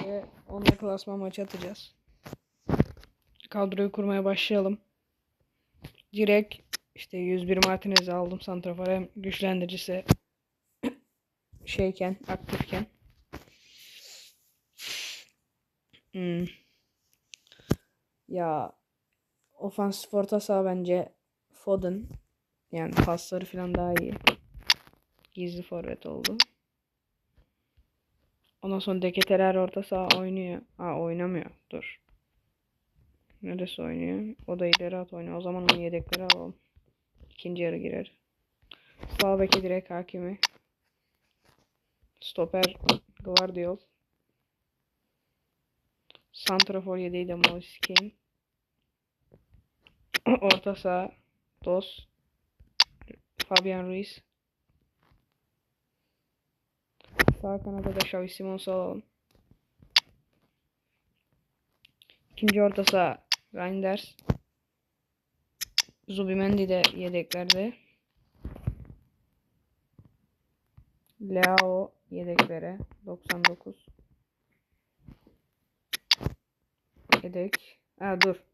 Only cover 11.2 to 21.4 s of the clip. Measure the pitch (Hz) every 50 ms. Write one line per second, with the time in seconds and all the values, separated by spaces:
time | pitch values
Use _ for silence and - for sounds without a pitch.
11.2 | _ _ _ _ _ _ - - - - - - 190 190 190 - 185 185 190 -
12.2 | - - 185 - - - 196 185 - - - 185 220 - _ _ _ - _ _
13.2 | _ _ - - - - - - - - - - - - - - - - - -
14.2 | - - - _ _ _ _ _ _ _ _ - - - - - - - - -
15.2 | - - _ _ _ _ _ _ _ _ _ _ _ _ - - _ _ - 185
16.2 | 180 175 175 170 180 - - - _ _ _ _ _ _ _ _ _ _ _ _
17.2 | _ _ - - _ - - - - - - - _ _ _ _ _ _ _ _
18.2 | _ - - 180 170 160 151 143 110 - - _ _ _ _ _ _ _ _ _
19.2 | _ _ _ _ _ _ _ - 196 202 - - 202 202 196 - - - 208 202
20.2 | 196 202 214 208 208 - 202 190 190 190 180 185 175 175 180 180 - - - _
21.2 | _ _ _ _